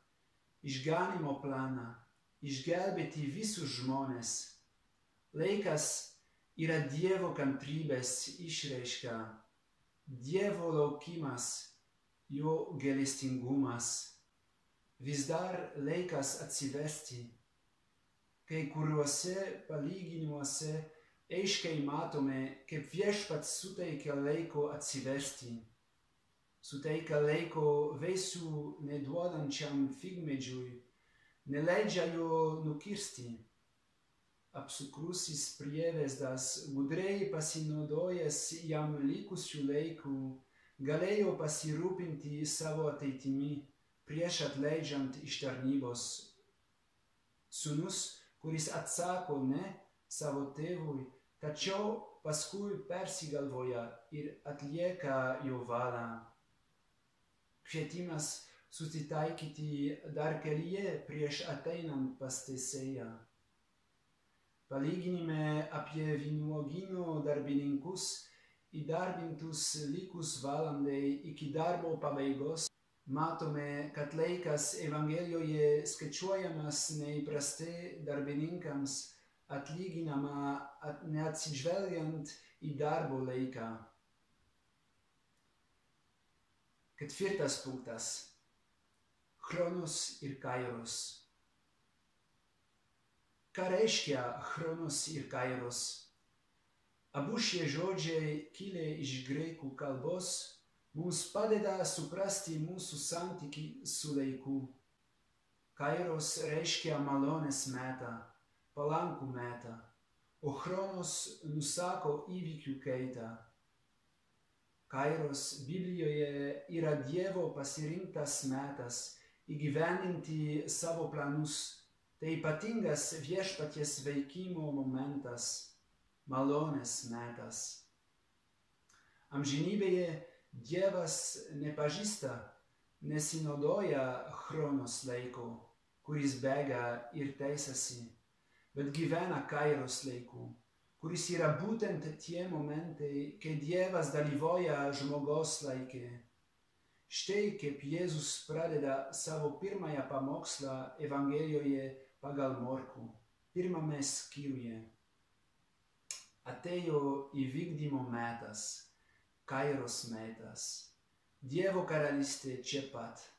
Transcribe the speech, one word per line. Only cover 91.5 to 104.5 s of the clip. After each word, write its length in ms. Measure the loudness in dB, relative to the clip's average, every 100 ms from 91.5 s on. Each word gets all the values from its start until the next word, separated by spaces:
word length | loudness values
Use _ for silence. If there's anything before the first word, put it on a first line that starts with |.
| _ _ _ _ _ _ _ _ _ _ _ _ _ _ _ _ _ _ _ _
Ką 160 | -2 4
reiškia 500 | 6 8 6 4 2 2 -2
Chronos 640 | -4 -2 0 0 0 0 0
ir 180 | -2 -2
Kairos? 540 | 0 0 0 -2 -2 -4 -6 -12 _ _ _ _ _ _ _ _ _ _ -4
Abu 160 | 0
šie 320 | 2 2 2 2
žodžiai, 800 | 2 0 0 2 2 2 -2 -6
kilę 300 | -10 -8 -4 -2 -2
iš 100 | -2 -4 -2
graikų 460 | -2 -2 -4 -8
kalbos, 540 | -4 -4 -2 0 0 -2 -4 -6 -14 _ _ _
mums 320 | -4 -2 0 0
padeda 560 | 2 4 4 4 2
suprasti 720 | 2 0 -4 0 0 0 -2 -2
mūsų 340 | -2 -4 -6 -4
santykį 640 | -2 -2 -2 -4 -6 -6 -8 -8
su 320 | -6 -4 0
laiku. 400 | 2 2 -2 -2